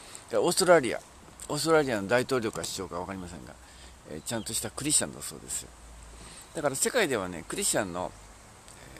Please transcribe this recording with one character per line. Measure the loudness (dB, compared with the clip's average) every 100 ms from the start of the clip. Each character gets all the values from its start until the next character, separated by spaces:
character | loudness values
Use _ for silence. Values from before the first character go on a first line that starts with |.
| -18 -18 -2
で、 | 2
オ | 2
ー |
ス | 4
ト | 8
ラ | 8
リ | 8 -2
ア、 | -6 -20 -20 -14 -6
オ | -2
ー |
ス | 4
ト |
ラ | 6
リ | 6
ア | 2
の | 2
大 | 2
統 | 4 0
領 | 0
か | -4
首 | -6
相 | -6 -6
か | -6
わ | -6
か |
り | -8
ま | -10
せ | -12
ん | -14
が、 | -18 -20 -20 -20 -20 -14
え | -12
ー、 |
ち | -6
ゃ | -6
ん |
と | -4
し | -4
た | -4
ク | -4 0
リ |
ス | 2
チ |
ャ | 0
ン |
だ | -6
そ | -12 -12
う |
で | -8
す | -8
よ。 | -10 -18 -20 -18 -18 -18 -18 -18 -12 -2
だ |
か | 0
ら | 2
世 | 2
界 | 4 4
で | 2
は | 0
ね、 | -6 -6
ク | -2
リ | 0
ス |
チ | 2
ャ | 0
ン |
の、 | -2 -6 -8 -20 -20 -20 -20 -20 -20 -18 -18